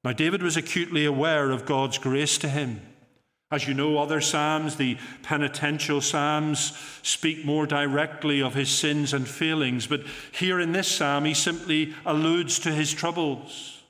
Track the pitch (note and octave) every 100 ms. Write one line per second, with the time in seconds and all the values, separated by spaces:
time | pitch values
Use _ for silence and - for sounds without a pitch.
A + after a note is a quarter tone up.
0 | B2+ A#2 D#3+ F#3+ F3+ D#3+ D#3 F3+ E3+ E3
1 | D3 C#3 D#3 D#3 C#3 B2+ - C#3 C3+ -
2 | C3+ C3+ D3 - D3+ C#3+ C3+ G#2 - -
3 | _ _ _ _ _ D3 C#3 C3+ D3+ D3+
4 | D3 D#3 - D#3 D3+ D#3 D#3 D3 C3 A#2+
5 | - - - D3+ C#3+ - D3 D3+ - C#3+
6 | - D#3 D3 D3+ D3+ C#3+ - - - -
7 | - - D#3+ D#3 D3 D3+ D3+ D3 C#3+ C#3
8 | D#3 D3+ D3+ C#3 C3+ C3+ C3+ - D3+ D3
9 | C#3+ C#3 B2+ - D#3+ D#3 C3+ B2 A2 D3
10 | - - - - F#3 F#3 E3+ F3+ F#3 -
11 | D3 C#3+ D3+ D3+ F3+ E3+ - D#3 D#3 D3+
12 | - D3+ D#3+ E3+ E3 - E3+ D3+ D3+ -
13 | E3+ E3+ D#3 C3 - - - -